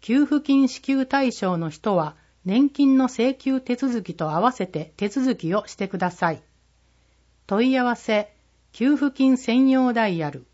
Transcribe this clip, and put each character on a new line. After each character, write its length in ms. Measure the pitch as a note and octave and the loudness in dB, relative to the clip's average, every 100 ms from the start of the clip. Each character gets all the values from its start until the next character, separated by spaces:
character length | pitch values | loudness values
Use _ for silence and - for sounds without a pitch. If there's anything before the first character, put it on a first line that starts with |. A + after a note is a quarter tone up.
給 240 | - B3 | 0 0
付 200 | D4 D4 | 2 0
金 220 | D4 C#4 C4+ | 2 2 2
支 160 | - | 0
給 240 | - C4+ C4 | -4 -2 0
対 240 | C#4 C4 | 0 0
象 260 | A3 F#3+ F3 | -2 -2 -2
の 140 | E3 | -4
人 240 | D#3 - | -6 -2
は、 220 | F#3+ D#3 - _ _ | 0 -2 -8 _ _
年 260 | F3+ G#3 C#4 | -2 2 2
金 260 | - C#4 C4+ | 2 2 4
の 80 | |
請 300 | C4 - A#3+ | 2 0 -2
求 260 | C4 - C4 | -2 -4 -4
手 160 | C4 B3 | -2 -4
続 260 | C4+ A#3+ | -2 -4
き 120 | F#3 | -8
と 160 | D#3+ D#3 | -8 -4
合 100 | D#3 | 0
わ 100 | A3 | 0
せ 160 | B3 F#3 | 0 -6
て 280 | D#3 D3+ - | -6 -10 -6
手 120 | G#3 | -6
続 280 | A#3 C4 A3+ | -2 -2 -2
き 180 | D#3+ | -2
を 120 | G3 - | -4 -4
し 100 | - | -10
て 100 | G3 | -8
く 120 | F#3+ | -4
だ 120 | F3+ | -4
さ 220 | F3 E3+ | -2 -4
い。 100 | D#3 _ _ _ _ _ _ _ _ _ _ _ | -4 _ _ _ _ _ _ _ _ _ _ _
問 240 | G3 B3 | 0 0
い 80 | C4 | 0
合 60 | |
わ 120 | B3 A#3 | 0 -4
せ、 380 | - G#3+ G#3 _ _ _ _ | -2 -2 -2 _ _ _ _
給 240 | - B3 C#4+ | -4 0 2
付 180 | C#4 | 0
金 220 | C4+ C4 B3+ | 0 2 2
専 320 | - A#3 C4+ | 2 2 4
用 240 | C4 B3+ | 4 2
ダ 160 | A#3 A3 | 0 0
イ 100 | F3 | 0
ヤ 120 | D3+ | -4
ル。 160 | C#3+ B2 | -8 -18